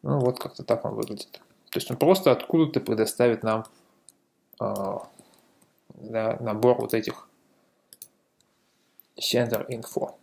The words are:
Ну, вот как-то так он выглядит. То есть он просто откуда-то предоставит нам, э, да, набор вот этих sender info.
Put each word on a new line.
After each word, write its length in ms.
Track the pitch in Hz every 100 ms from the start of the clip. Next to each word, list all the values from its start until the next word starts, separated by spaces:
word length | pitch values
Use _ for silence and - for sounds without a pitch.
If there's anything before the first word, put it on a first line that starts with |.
Ну, 160 | 139 143
вот 200 | 123 127
как-то 240 | - -
так 220 | - 113 -
он 100 | 107
выглядит. 460 | 107 104 - - _ _ _
То 60 | -
есть 140 | -
он 60 | 120
просто 340 | 147 185 170
откуда-то 480 | 120 - 165 156 143
предоставит 600 | - 110 110 - 123 113
нам, 220 | 110 110 110 _ _ _ _ _ _ _ _ _
э, 360 | 113 101 98 - - _ - _ _ _ _ _ _ -
да, 420 | 107 113 110 -
набор 360 | 120 104 120 120
вот 120 | -
этих 340 | 113 104 - - _ _ _ _ _ _ _ - _ _ _ _ _ _ _ _ _ _ -
sender 500 | - 123 120 113 -
info. 440 | 120 110 - 131 -